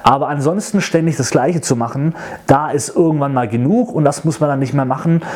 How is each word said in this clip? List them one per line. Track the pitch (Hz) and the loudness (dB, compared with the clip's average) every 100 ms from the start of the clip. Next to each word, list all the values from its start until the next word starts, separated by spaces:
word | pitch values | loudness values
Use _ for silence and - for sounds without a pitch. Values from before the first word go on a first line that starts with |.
Aber | - 139 139 | 2 4 2
ansonsten | 143 139 196 - 202 | -2 -2 -2 -2 -2
ständig | - 165 165 147 | 0 0 2 0
das | 123 | 0
Gleiche | 143 139 170 | 0 0 0
zu | - 123 | -2 -2
machen, | 117 135 151 - - - - | -2 -2 -2 -4 -10 -4 0
da | 135 151 | 2 2
ist | 139 - - | -4 -2 0
irgendwann | 165 156 139 | 2 2 0
mal | 131 120 | 0 0
genug | 120 127 226 240 | 0 2 2 0
und | - | 2
das | 143 147 | 0 0
muss | 160 147 | -2 0
man | 147 | 0
dann | 135 | 0
nicht | 131 | 0
mehr | 143 131 | 0 0
machen, | 131 165 165 - | -2 0 0 -2